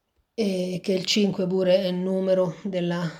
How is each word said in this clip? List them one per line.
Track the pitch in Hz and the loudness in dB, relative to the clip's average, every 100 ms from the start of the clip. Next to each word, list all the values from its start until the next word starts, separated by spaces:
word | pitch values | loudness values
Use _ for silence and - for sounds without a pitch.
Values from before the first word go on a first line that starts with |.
| _ _ _ - | _ _ _ -4
e | 208 185 180 180 | -2 -2 -2 -4
che | - | -2
il | 185 | -2
cinque | 180 220 202 190 180 | 0 2 2 0 -2
pure | 190 185 185 | 0 4 4
è | 185 | 2
il | |
numero | 180 185 190 190 185 180 165 | -2 -2 0 2 2 2 -2
della, | 208 180 175 175 165 - | -6 -4 -2 -2 -4 -8